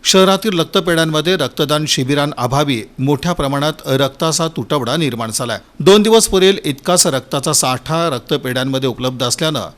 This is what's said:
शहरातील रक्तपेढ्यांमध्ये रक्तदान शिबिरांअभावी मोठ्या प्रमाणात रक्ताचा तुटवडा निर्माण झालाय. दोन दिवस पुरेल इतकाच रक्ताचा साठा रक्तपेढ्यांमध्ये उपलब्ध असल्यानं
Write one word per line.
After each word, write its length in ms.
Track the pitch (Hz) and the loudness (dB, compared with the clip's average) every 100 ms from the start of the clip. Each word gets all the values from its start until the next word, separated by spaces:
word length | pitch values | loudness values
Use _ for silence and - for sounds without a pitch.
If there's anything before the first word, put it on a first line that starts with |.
शहरातील 560 | - 190 190 190 214 185 | 2 4 4 2 0 -2
रक्तपेढ्यांमध्ये 760 | 151 202 180 165 160 156 156 185 | 0 0 0 0 2 0 0 0
रक्तदान 500 | 131 - 147 151 156 | -2 -2 -2 0 0
शिबिरांअभावी 960 | - 131 143 147 147 120 135 147 120 101 - | -2 0 0 -2 -2 -2 0 0 -2 -4 -6
मोठ्या 340 | 135 143 175 | -2 0 -2
प्रमाणात 400 | 175 139 139 147 156 - | -2 -2 -2 -2 -4 -2
रक्ताचा 640 | 131 139 - 165 156 160 | 0 0 0 -4 -2 -4
तुटवडा 500 | 160 110 151 117 147 | -4 -4 -4 -2 -2
निर्माण 340 | 156 117 113 | -2 -4 -6
झालाय. 240 | 107 123 107 - _ | -6 -6 -6 -10 _
दोन 220 | 143 202 | 6 6
दिवस 260 | 214 226 214 | 8 4 4
पुरेल 320 | 196 185 196 - | 4 4 2 -2
इतकाच 420 | 135 - 180 175 | -6 0 0 2
रक्ताचा 460 | 135 - 147 131 | -2 -4 -4 -2
साठा 560 | 147 131 127 - 160 170 | -2 0 -2 -2 -2 -2
रक्तपेढ्यांमध्ये 800 | 127 - 147 139 127 127 131 131 | -4 -4 -4 -2 -4 -2 -2 -2
उपलब्ध 360 | 113 127 127 123 | -2 -6 -4 -4
असल्यानं 340 | - 160 147 87 | -2 -2 -4 -8